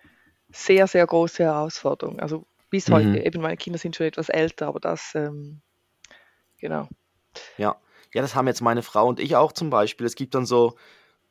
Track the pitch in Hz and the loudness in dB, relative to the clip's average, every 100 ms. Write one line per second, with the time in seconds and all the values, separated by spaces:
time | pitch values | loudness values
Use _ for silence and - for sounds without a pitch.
0 | _ _ _ _ _ - - 190 190 180 | _ _ _ _ _ -8 2 4 6 4
1 | 170 165 170 - 165 151 156 - 143 143 | 4 4 2 0 0 0 -4 -4 -4 -4
2 | 165 - 147 160 _ _ - 196 - 165 | -8 -8 -8 -8 _ _ -6 -4 4 4
3 | 107 101 - 170 160 165 - 170 170 - | 6 2 0 -2 -6 -6 -8 -8 -8 -4
4 | 160 - 160 160 160 - 151 - 170 165 | -4 -4 -2 0 0 -2 -8 -6 -6 -8
5 | - 156 147 147 147 151 _ _ _ _ | -8 -6 -6 -8 -16 -18 _ _ _ _
6 | _ - _ _ _ - 80 76 - - | _ -20 _ _ _ -14 -8 -8 -8 -18
7 | _ _ _ - - - 104 - _ _ | _ _ _ -20 -18 -4 -4 -4 _ _
8 | _ 113 135 135 131 - 120 117 - 107 | _ -6 -4 -2 0 0 0 0 -2 2
9 | 120 123 - 127 151 - 156 120 107 - | 2 0 0 2 2 0 -2 0 0 -2
10 | 117 - 135 135 120 120 120 - - _ | -6 -6 -4 -4 2 4 4 0 -20 _
11 | _ _ _ | _ _ _